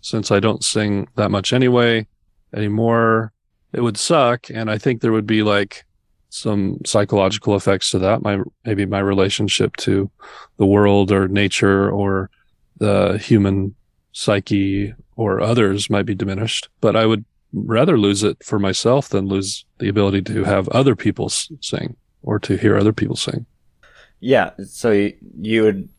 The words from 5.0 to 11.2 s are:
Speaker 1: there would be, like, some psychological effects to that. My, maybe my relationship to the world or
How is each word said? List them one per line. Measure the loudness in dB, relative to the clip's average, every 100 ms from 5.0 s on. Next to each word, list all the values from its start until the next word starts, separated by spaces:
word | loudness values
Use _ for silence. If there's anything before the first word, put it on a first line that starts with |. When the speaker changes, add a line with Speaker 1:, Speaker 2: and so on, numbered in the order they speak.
Speaker 1:
there | 0
would | 0 0
be, | 0
like, | 2 0 -2 -8 -20 _ _ _ _
some | -10 -4 -2 -4 -6 -2
psychological | 0 2 2 0 0 0 0
effects | 0 0 -2
to | 0
that. | 0 0
My, | 0 -4 -6 -8 -6
maybe | -4 -2
my | -2
relationship | 0 2 0 0 -2 0 -2 -2
to | -2 -2 -2 _ -20 -20 -12 0
the | 4
world | 6 6 4 4
or | 2